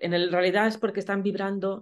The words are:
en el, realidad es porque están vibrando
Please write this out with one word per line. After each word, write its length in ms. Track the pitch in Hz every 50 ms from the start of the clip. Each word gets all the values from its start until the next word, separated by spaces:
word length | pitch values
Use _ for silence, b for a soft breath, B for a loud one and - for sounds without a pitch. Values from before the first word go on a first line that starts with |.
en 140 | - 170 175
el, 180 | 175 180 180
realidad 340 | 170 180 180 185 185 208 214
es 120 | 220 214 -
porque 220 | 233 196 202 202
están 220 | 196 202 202 196
vibrando 580 | 190 202 202 202 196 196 202 196 190 196 196 -